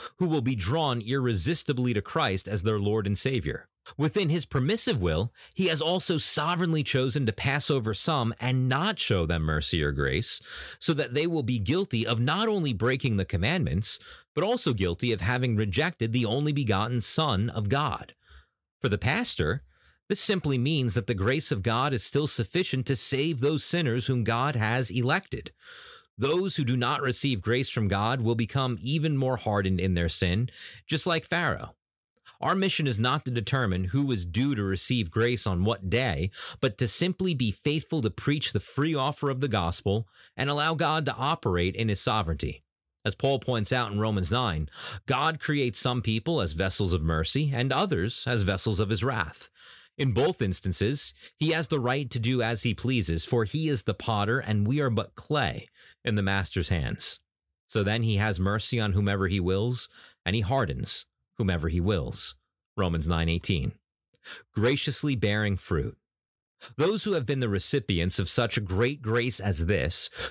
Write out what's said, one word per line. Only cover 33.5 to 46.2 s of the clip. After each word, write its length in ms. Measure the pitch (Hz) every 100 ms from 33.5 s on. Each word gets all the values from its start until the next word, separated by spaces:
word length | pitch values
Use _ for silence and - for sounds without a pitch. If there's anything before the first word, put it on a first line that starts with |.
| 135 113 90 92
who 260 | 135 139
is 140 | 110 87
due 300 | 85 139 117
to 80 |
receive 480 | 98 92 - 123 85
grace 360 | 110 117 120 104
on 160 | 87
what 260 | 101 101 95
day, 420 | 117 131 73 98 - - -
but 180 | 131 -
to 80 | 120
simply 460 | - 180 - 185
be 180 | 139 117
faithful 500 | - 147 156 - 160
to 80 | 113
preach 420 | - - 147 -
the 80 | 98
free 340 | - - 156
offer 360 | 143 135 147 143
of 100 | 131
the 80 | 143
gospel 640 | 104 85 - 101 104 - - - -
and 140 | 139
allow 240 | 143 156
God 320 | 160 156 160 135
to 100 | 127
operate 600 | 139 160 107 87 92 104
in 120 | 110
his 140 | 98
sovereignty. 640 | - 107 82 78 - - _ _ _ _ 107
As 100 | -
Paul 240 | 139 135
points 340 | - 117 101
out 180 | 127 110
in 80 | 101
Romans 320 | 110 104 85
nine, 380 | 120 120 78 76 - - 98 -
God 340 | 131 156 156
creates 400 | - 147 127 -
some 220 | 127 123
people 400 | 110 110